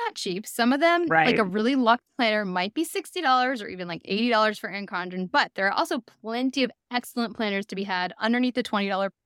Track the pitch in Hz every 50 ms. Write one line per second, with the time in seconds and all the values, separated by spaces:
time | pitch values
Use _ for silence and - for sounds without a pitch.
0 | 480 440 - - - 196 175 202 220 - - - 233 240 277 277 339 339 339 349
1 | 349 311 165 160 156 247 - - 208 180 185 214 220 247 277 262 240 220 240 -
2 | _ _ _ - 240 220 214 214 208 185 180 180 185 214 - 311 330 - - 392
3 | - - - 359 320 262 262 254 247 254 277 220 202 - 185 180 180 175 165 160
4 | - - 196 214 233 247 233 220 214 214 214 - - 170 180 202 202 - 196 175
5 | 180 180 185 185 185 175 - 277 220 - - - 190 196 - - 330 - 330 262
6 | - - - _ - 220 226 247 254 269 - 277 254 240 - _ _ - 247 247
7 | - - - 247 233 214 220 - 220 208 196 196 196 - 196 190 196 202 185 180
8 | 180 185 - - 220 226 240 247 254 254 240 254 240 - 226 202 202 196 196 190
9 | 196 190 - _ _